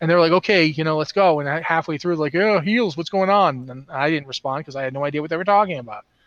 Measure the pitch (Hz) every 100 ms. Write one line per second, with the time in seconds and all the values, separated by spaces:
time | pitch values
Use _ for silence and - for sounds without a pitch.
0 | 160 175 165 180 - 196 160 151 156 156
1 | 156 196 185 151 143 156 165 165 156 147
2 | 175 165 151 165 214 196 160 233 214 143
3 | 165 196 190 202 175 131 127 127 139 143
4 | 147 156 135 123 135 139 156 135 131 135
5 | 143 143 156 165 185 202 202 147 120 104
6 | - _